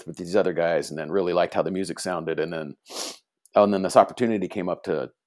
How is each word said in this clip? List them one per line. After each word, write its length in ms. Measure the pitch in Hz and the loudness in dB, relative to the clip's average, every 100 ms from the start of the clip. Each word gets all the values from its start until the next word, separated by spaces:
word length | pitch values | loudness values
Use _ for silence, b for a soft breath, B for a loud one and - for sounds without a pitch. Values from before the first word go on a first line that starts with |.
| - | -4
with 100 | 82 | -10
these 200 | 87 101 | 0 2
other 160 | 90 | 2
guys 380 | 82 85 80 71 | 2 0 0 -2
and 80 | 76 | -6
then 120 | 76 | -4
really 220 | 98 87 | -2 0
liked 220 | 87 85 | 2 2
how 80 | 101 | 0
the 80 | 82 | -2
music 280 | 95 90 82 | -2 -4 -6
sounded. 400 | 95 87 82 78 | -4 -4 -4 -4
And 140 | 80 | -4
then, 240 | 82 76 - - B B B B _ - - | -4 -10 -14 -14 B B B B _ -2 4
oh, 80 | |
and 100 | 104 | 4
then 80 | 98 | 4
this 140 | 92 120 | 4 6
opportunity 500 | 98 - 120 107 90 | 4 4 0 0 -4
came 200 | 104 90 | -4 -4
up 160 | 85 | -4
to 260 | - 78 64 _ | -4 -4 -4 _